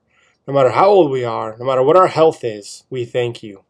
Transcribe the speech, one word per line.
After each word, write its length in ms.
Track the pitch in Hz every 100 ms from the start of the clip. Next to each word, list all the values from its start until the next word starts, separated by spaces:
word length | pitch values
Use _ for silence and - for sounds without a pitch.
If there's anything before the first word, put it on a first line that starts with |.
| _ _ _ _ -
no 80 |
matter 160 | 139 127
how 200 | 113 190
old 200 | 202 151
we 140 | 135
are, 320 | 120 113 110 110
no 60 |
matter 180 | 127 131
what 140 | 131 180
our 100 | 175
health 380 | 147 160 151
is, 400 | 120 104 101 - -
we 160 | 131
thank 380 | 120 127 120 120
you. 220 | 110 98